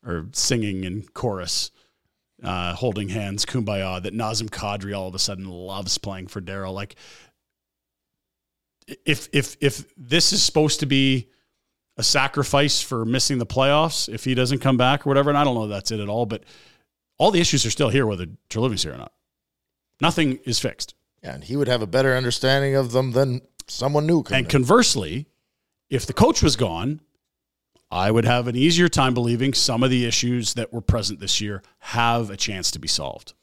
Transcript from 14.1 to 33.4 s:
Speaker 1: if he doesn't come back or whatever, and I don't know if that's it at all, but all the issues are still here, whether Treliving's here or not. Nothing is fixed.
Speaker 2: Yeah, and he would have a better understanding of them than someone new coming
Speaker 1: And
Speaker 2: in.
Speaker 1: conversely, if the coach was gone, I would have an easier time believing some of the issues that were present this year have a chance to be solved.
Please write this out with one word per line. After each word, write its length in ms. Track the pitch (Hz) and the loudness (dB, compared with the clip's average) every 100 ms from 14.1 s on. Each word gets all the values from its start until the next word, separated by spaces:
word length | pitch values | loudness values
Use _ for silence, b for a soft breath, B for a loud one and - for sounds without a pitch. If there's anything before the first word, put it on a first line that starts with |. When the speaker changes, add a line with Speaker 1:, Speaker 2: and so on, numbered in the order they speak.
Speaker 1:
if 120 | 110 | -4
he 100 | - | -2
doesn't 260 | 127 123 135 | 0 2 2
come 180 | 135 127 | 2 4
back 280 | 127 143 - | 4 4 2
or 40 | |
whatever, 200 | 139 139 | 2 4
and 80 | 143 | 4
I 60 | |
don't 120 | 143 123 | 2 0
know 100 | 107 | -2
if 40 | |
that's 220 | 101 - | -4 -4
it 80 | 110 | -6
at 100 | 104 | -4
all, 160 | 107 117 | -2 -2
but 180 | 107 - b b b b _ _ _ | -4 -10 b b b b _ _ _
all 100 | 156 | 4
the 80 | 185 | 4
issues 240 | 170 143 117 | 2 2 0
are 60 | |
still 180 | - 139 | 0 2
here, 180 | 131 117 | 2 0
whether 180 | 98 87 104 _ | -2 -8 -12 _
Treliving's 340 | 113 127 101 | -2 -2 0
here 100 | 80 | -4
or 40 | 64 | -8
not. 140 | 60 _ _ _ _ _ _ _ _ _ | -16 _ _ _ _ _ _ _ _ _
Nothing 380 | 156 170 151 131 - | 0 2 0 0 -4
is 140 | 117 | -2
fixed. 340 | 123 - - - _ _ | -2 -6 -12 -14 _ _
Speaker 2:
Yeah, 100 | - 67 | -14 -14
and 80 | |
he 120 | 71 135 | -6 -2
would 140 | 135 | 0
have 120 | 123 | 0
a 60 | 107 | 0
better 280 | 90 135 127 | 2 2 2
understanding 600 | 127 117 131 135 139 135 | 0 0 2 2 2 0
of 160 | 127 | 2
them 200 | 120 131 | 0 2
than 300 | 117 139 123 _ _ - | 2 2 0 _ _ -14
someone 380 | - 131 147 151 | -4 0 0 2
new 180 | 170 | 2
coming 160 | 131 131 | 2 -2
Speaker 1:
And 60 | 123 | 2
Speaker 2:
in. 60 | |
Speaker 1:
conversely, 760 | 143 123 220 240 131 85 95 147 _ _ _ _ _ _ | 2 6 6 6 2 -2 -6 -10 _ _ _ _ _ _
if 160 | 131 - | -4 -4
the 60 | |
coach 300 | 127 240 - | 4 4 6
was 140 | 156 135 | 2 2
gone, 420 | 117 82 107 156 _ _ _ _ _ _ _ _ _ | -2 -2 -4 -6 _ _ _ _ _ _ _ _ _
I 220 | 90 98 | -2 2
would 140 | 113 110 | 4 4
have 220 | 123 123 | 2 0
an 100 | 120 | 2
easier 320 | 147 170 175 | 4 6 4
time 240 | - 131 | 4 2
believing 400 | 123 120 117 135 | 2 0 0 0
some 300 | 135 - 120 | 2 0 2
of 60 | 127 | 2
the 160 | 127 120 | 2 2
issues 500 | 113 120 123 110 - | 0 0 0 -2 -4
that 180 | 110 | -6
were 80 | 117 | -8
present 400 | - 120 95 101 | 0 0 0 -6
this 180 | 98 - | -2 -2
year 240 | 104 101 b b | -2 -8 b b
have 500 | - 117 117 120 110 | -6 0 2 2 -2
a 60 | 98 | -4
chance 360 | - 95 90 | -6 -2 -4
to 80 | - | -4
be 100 | 67 | -4
solved. 440 | - 69 50 - - | -2 -4 -10 -18 -20